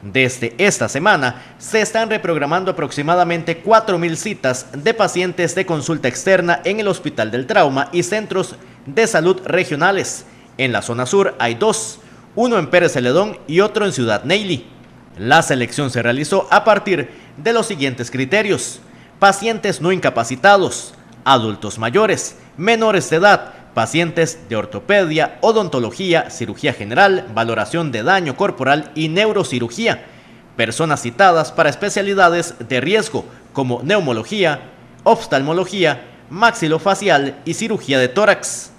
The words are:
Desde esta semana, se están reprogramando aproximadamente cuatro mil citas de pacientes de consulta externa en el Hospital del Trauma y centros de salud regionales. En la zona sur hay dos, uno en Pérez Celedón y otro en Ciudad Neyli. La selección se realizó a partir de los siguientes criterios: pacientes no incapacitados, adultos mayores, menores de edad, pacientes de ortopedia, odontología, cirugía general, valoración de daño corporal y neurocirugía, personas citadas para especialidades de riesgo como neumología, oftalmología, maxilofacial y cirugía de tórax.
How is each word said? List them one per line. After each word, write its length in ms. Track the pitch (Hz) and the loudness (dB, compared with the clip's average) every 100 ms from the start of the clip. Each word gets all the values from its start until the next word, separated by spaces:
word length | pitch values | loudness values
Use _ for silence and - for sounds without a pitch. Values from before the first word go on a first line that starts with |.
Desde 500 | 101 98 127 - 113 - | -2 0 0 0 -8 0
esta 280 | 196 - 117 | 0 0 -4
semana, 680 | 135 185 190 127 120 - - | 0 2 2 0 -4 -18 -20
se 240 | - 220 | -4 -2
están 300 | 214 220 226 | 0 -2 -2
reprogramando 580 | 214 180 156 143 170 190 | -2 -2 -2 0 -2 -2
aproximadamente 880 | 170 147 - 143 175 170 170 165 165 | -4 -6 -4 0 2 2 0 -4 -6
cuatro 400 | 180 220 220 180 | 2 2 4 -2
mil 180 | 170 160 | -2 -4
citas 520 | 226 196 131 127 - 143 | -8 -4 -2 -4 -8 -4
de 180 | 147 | -2
pacientes 640 | 226 190 175 180 175 170 165 | 0 0 0 -4 -2 -2 -2
de 100 | 185 | -2
consulta 420 | 160 139 156 156 | -4 -2 -2 -2
externa 540 | - - 190 175 170 | -2 2 2 4 0
en 160 | 165 208 | 0 -2
el 80 | 208 | -2
Hospital 440 | 170 151 - 110 | -2 -4 -4 -4
del 160 | 117 131 | -2 0
Trauma 420 | 208 151 131 143 | 2 4 2 -2
y 120 | 175 | -2
centros 540 | 170 214 214 185 175 - - - - | -2 -4 -4 -4 -4 -8 -20 -20 -6
de 220 | 139 226 | 0 2
salud 340 | 170 165 190 | 2 2 0
regionales. 840 | - - 185 147 175 196 131 - - - - - | 0 -2 -2 0 2 2 -2 -8 -16 -20 -20 -4
En 120 | 131 | -2
la 120 | 110 | -2
zona 240 | - 117 127 | -4 -6 0
sur 260 | 196 190 - | 2 2 0
hay 160 | - - | -2 2
dos, 420 | 214 - - - - - - - | 0 0 -6 -14 -20 -20 -12 -2
uno 240 | 247 226 | 0 0
en 100 | 156 | 2
Pérez 240 | 180 170 | 2 2
Celedón 460 | 139 123 147 208 196 - | 0 2 2 0 -6 -2
y 140 | 160 | 0
otro 260 | 208 208 208 | 2 0 -2
en 40 | |
Ciudad 320 | 143 113 104 | -2 -2 -2
Neyli. 440 | 127 196 202 156 - - - - - - | 0 -2 0 -6 -6 -20 -20 -20 -20 -10
La 240 | 107 156 | 2 4
selección 480 | 160 139 117 - 139 | 4 -2 -2 -2 -4
se 140 | 123 | -2
realizó 440 | 117 123 147 196 - | 0 0 0 -2 2
a 120 | 180 | 2
partir 460 | 214 202 202 170 - - - - | 4 2 2 -4 -4 -12 -20 -6
de 160 | 165 | 0
los 120 | 233 214 | 0 -2
siguientes 460 | 180 135 120 120 | -2 -4 -4 -6
criterios: 680 | 131 131 202 214 170 - - - - - - | -4 0 0 0 -2 -4 -12 -20 -20 -20 2
pacientes 640 | 196 196 220 220 202 175 | 2 4 -2 -2 -4 -2
no 100 | 156 | 0
incapacitados, 1000 | 185 143 120 117 127 190 202 160 - - - - - - | 0 0 0 -4 2 6 6 4 -4 -12 -20 -20 -8 2
adultos 520 | 135 110 101 104 107 | 2 2 -6 -8 -6
mayores, 600 | 110 139 214 180 - - - - | -2 2 2 0 -4 -14 -20 -6
menores 540 | 185 233 220 202 - | 0 2 2 0 0
de 80 | 160 | 4
edad, 360 | 202 196 - - - | 6 4 0 -18 -8
pacientes 680 | - 117 156 170 165 160 - - | -4 -2 0 -2 0 -2 -2 -6
de 80 | 110 | -6
ortopedia, 840 | 104 101 - 202 175 156 151 - | -6 -10 0 2 2 0 -2 0
odontología, 880 | 208 226 185 139 113 - 190 165 - | 2 2 0 -2 -4 -4 0 0 0
cirugía 420 | - 107 101 151 | -8 -10 -4 -4
general, 560 | 123 104 127 196 185 92 | -4 -4 4 4 4 -2
valoración 580 | 110 117 113 104 165 160 | -4 -2 -2 -2 -2 -4
de 120 | 113 | -2
daño 340 | 120 190 165 127 | 0 0 0 -2
corporal 540 | 196 - 131 147 156 156 | -2 0 2 2 0 -6
y 140 | 156 | -2
neurocirugía, 960 | 165 220 208 170 127 117 - 226 147 - - - - - - | 2 2 2 -2 -4 -6 -2 -2 -2 -8 -20 -20 -20 -20 -4
personas 460 | 113 - 160 143 | -4 0 -2 0
citadas 500 | 120 117 190 165 151 | -4 4 4 6 0
para 180 | - 156 | 0 0
especialidades 880 | 131 202 208 196 196 180 170 165 - 113 | 0 -4 -2 -2 4 4 4 -4 -8 -4
de 120 | 127 | -2
riesgo 460 | 139 214 - 123 - - - | 0 0 0 -6 -8 -18 -12
como 300 | - 131 120 | -6 -4 -4
neumología, 760 | 131 208 165 113 110 214 175 139 - - - - | 0 0 0 -2 -4 0 0 0 -8 -20 -20 -2
oftalmología, 1000 | - 131 - 139 139 165 180 202 165 131 - - - | 2 2 2 -2 0 -2 -2 0 0 0 -10 -20 -16
maxilofacial 1120 | 165 226 226 160 156 196 196 202 151 139 135 | 2 2 2 0 0 0 0 4 4 2 -4
y 120 | - 165 | -8 -4
cirugía 440 | 226 202 - 135 | -2 -4 0 0
de 80 | 127 | 2
tórax. 640 | 127 208 190 - - - | 2 2 2 -2 -12 -14